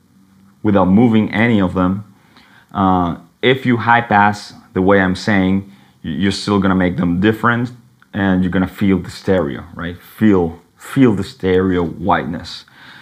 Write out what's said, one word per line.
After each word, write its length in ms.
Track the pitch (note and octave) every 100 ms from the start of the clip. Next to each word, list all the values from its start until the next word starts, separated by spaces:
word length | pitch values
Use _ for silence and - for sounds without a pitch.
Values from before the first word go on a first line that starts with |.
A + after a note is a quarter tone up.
| _ _ _ _ _ _
without 240 | G#2 G2+ F#2
moving 460 | G2 B2 A2 G#2+
any 280 | G2+ A#2 G#2+
of 140 | F2+
them, 300 | F#2 F2+ G2 - _ _ _ _ - _
uh, 440 | - F#2+ F#2 F2 - - -
if 240 | A#2+ C3 B2+
you 100 | A#2
high 240 | A2 A#2
pass 540 | - G#2 G#2 G#2 - - -
the 100 | F#2+
way 180 | F#2 G2+
I'm 140 | F#2
saying, 560 | F#2 - G2 F#2 G2 G2 - _ _
y-, 80 | -
you're 220 | D2+ G2
still 260 | G2+ - G2+
gonna 160 | F#2+
make 220 | F#2+ F2+ F2
them 240 | F2 F2+
different 520 | G#2+ A2 A#2+ A#2+ A#2+ - _ _ _
and 300 | G#2 G2 F#2
you're 80 | F#2
gonna 160 | F#2+ F2+
feel 320 | - G2 F#2
the 120 | -
stereo, 540 | - - F#2 D2 A#1+ D#2+
right? 240 | - E2+ F#2
Feel, 600 | - - A2 F#2+ E2 E2 _ _
feel 380 | - C#3 B2+
the 100 | G2
stereo 600 | F#2+ - F#2+ F#2 F#2+ F2+
whiteness, 800 | E2 - F2+ E2+ C#2 F2 - - - - - -